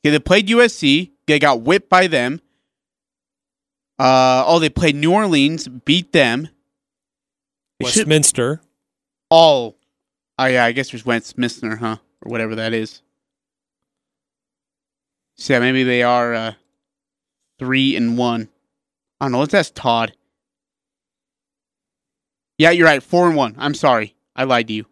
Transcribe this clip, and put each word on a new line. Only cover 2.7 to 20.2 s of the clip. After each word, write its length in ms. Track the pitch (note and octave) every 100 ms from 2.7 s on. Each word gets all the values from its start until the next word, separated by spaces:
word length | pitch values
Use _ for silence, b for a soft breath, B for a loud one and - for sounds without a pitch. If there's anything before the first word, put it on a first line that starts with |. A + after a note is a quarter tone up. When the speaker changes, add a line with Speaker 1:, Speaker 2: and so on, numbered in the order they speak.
| _ _ _ _ _ _ _ _ _ _ _ _ _
Speaker 1:
Uh, 440 | C3 C3 B2+ B2+ C3
oh, 100 | E3+
they 120 | D#3
played 260 | - D#3+ C#3+
New 160 | D3+
Orleans, 560 | F#3+ G#3+ D#3+ C#3 D#3+ -
beat 440 | B2+ - F3+ F3
them. 360 | E3 C3 A#2 D#3 _ _ _ _ _ _ _ _ _ _ _ _ _
They 80 | B2
should 140 | G#3+ F#3+
Speaker 2:
Westminster. 520 | D#3 C#3+ - A#2+ D#3 _ _ _ _ _ _ _
Speaker 1:
Oh. 460 | E3 E3 C#3 A#2 - _ _ _ _ _ -
Oh, 80 | C3
yeah, 180 | B2+
I 80 | A#2
guess 180 | A#2+ C3
there's 160 | A#2+ A2+
Westminster, 680 | A#2 - - A#2+ - A2 A2
huh? 220 | A#2 A2 _ _
Or 100 | -
whatever 260 | A#2 A2+ A2
that 160 | A2+
is. 300 | A2+ A2 - _ _ _ _ _ _ _ _ _ _ _ _ _ _ _ _ _ _ _ _ _ _ _ _
So, 160 | -
yeah, 80 | C3
maybe 240 | B2 C3
they 180 | B2+ B2
are, 320 | A#2+ B2 A#2+
uh, 180 | A#2 A2+ A2 _ _ _ _ _ _ _ _ _ _
three 340 | B2+ C3 C3+
and 240 | C3+ A#2 A#2
one. 300 | A#2+ A#2 G#2+ _ _ _ _ _ _ _
I 60 | C#3
don't 60 |
know. 60 | C#3+
Let's 140 | C#3+
ask 180 | G3+ E3
Todd. 420 | - B2+ A#2 A2+ _